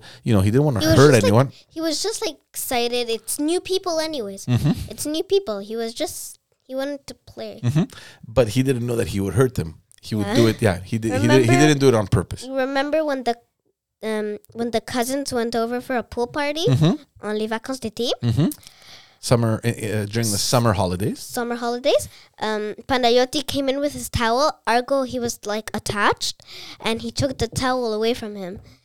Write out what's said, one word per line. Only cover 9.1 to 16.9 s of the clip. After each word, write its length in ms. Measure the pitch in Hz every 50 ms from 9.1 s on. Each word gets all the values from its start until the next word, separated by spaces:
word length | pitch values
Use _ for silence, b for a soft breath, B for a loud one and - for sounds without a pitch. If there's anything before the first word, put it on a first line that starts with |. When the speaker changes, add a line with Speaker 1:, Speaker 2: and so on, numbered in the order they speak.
| 113 98
Speaker 1:
would 140 | 98 98 82
hurt 220 | - 135 123 -
them. 260 | - 82 80 78 - _ _ _ _
He 160 | - - 113
would 180 | 107 101 98 107
do 100 | 120 117
Speaker 2:
Yeah. 60 | 113
Speaker 1:
it. 100 | 107 -
Yeah, 180 | 117 104 90 90
he 180 | 92 - 117
did, 140 | 113 110 113
he 160 | - - -
did, 140 | - - 131 123
he 60 | 113
Speaker 2:
Remember 160 | - 135 151
Speaker 1:
didn't 120 | 151 151 135
do 100 | 139 135
it 60 | 120
on 120 | 110 104
purpose. 360 | 92 - 101 85 - - - -
Speaker 2:
You 100 | 262 269
remember 480 | 269 254 269 277 277 269 294 294 320 311
when 200 | 302 269 269 240
the, 120 | 240 233 - _ _ _ _ _ _ _ _ _ _ _ _ 208
um, 340 | 220 214 214 214 208 208 202 _ _ -
when 160 | 226 233 240
the 80 | 220 220
cousins 540 | 220 - - 254 233 254 269 285 277 - 254
went 220 | 240 226 233 233
over 260 | 233 226 233 247 247
for 160 | 254 - 262
a 60 | 233 208
pool 240 | - - 240 240
party 380 | 240 - 302 285 285 294 320 339
Speaker 1:
Mm-hmm. 260 | - 131 135 151 165